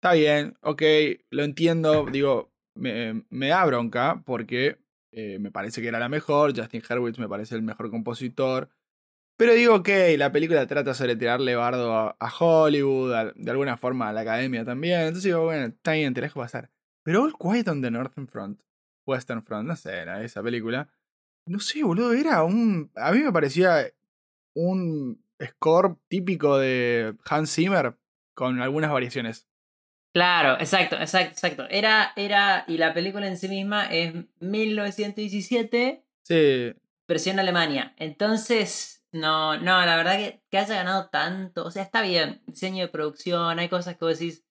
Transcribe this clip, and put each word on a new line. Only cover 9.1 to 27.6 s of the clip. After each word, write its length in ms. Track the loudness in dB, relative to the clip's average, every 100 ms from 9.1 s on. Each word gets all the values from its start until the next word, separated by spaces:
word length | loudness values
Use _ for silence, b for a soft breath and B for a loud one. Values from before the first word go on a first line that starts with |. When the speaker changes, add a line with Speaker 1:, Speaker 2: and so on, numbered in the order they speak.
| _ _ _
Speaker 1:
pero 160 | 4
digo, 220 | 6 6 6
ok, 120 | 4 4 6 6
la 120 | 4
película 360 | 0 2 2 2
trata 280 | -2 -2
sobre 220 | -2 -2 0
tirarle 400 | 0 0 0 0
bardo 380 | 0 0 0 0
a, 200 | -2 -4
a 120 | -10 0
Hollywood, 760 | 4 6 6 4 2 0 0
a, 200 | -2 -2
de 160 | -6 -4
alguna 260 | -2 -2 -2
forma 320 | -4 -2 -4
a 40 |
la 80 | -4
academia 440 | -2 -2 -2 -4
también, 360 | -6 -6 0 0
entonces 240 | 0 -2
digo, 200 | -2 0
bueno, 220 | 0 -2 -6
está 260 | -6 -2
bien, 200 | 0 0
te 80 | -2
la 60 | -6
dejo 140 | -8
pasar. 300 | -10 -12 -14 _ _ _
Pero 180 | -2 0
All 120 | 0 -2
Quiet 280 | -2 0 0
on 120 | -4
the 100 | -4
Northern 380 | -4 -6 -10 -12
Front, 320 | -10 -12 -12 _ _ _ _ -6
Western 360 | -6 -4 -10
Front, 240 | -8 -8 -6
no 60 | -8
sé, 200 | -8 -10
era 260 | -10 -10
esa 200 | -10 -8
película, 460 | -6 -4 -4 -6 -8 _ _ _ _ _ -10
no 100 | -6
sé, 220 | -6 -2
boludo, 300 | 0 2 2
era 320 | 2 2 2
un, 460 | 4 4 2 0 -4
a 160 | -4 2
mí 100 | 2
me 120 | 4
parecía 520 | 2 2 4 4 4 0 _ _ _ _ _ _
un 680 | -4 -2 0 -2 -4 -6 -10 _ _
score 520 | -14 _ 2 4 4 -2 _
típico 500 | -4 -2 0 2 4
de 580 | 2 2 2 0 -2 -6 -2
Hans 240 | -2 0
Zimmer 420 | 0